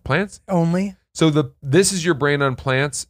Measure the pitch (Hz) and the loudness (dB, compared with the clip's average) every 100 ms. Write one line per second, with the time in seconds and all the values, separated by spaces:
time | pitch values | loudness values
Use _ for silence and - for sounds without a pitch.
0 | - 151 202 - - 180 165 180 196 185 | -4 -2 -2 -10 -4 0 0 0 -4 -8
1 | _ - 160 151 135 _ 139 160 196 190 | _ 0 2 2 -2 _ 0 2 2 0
2 | 170 135 143 143 139 123 139 131 143 - | -2 0 0 0 0 -2 -2 0 -2 -6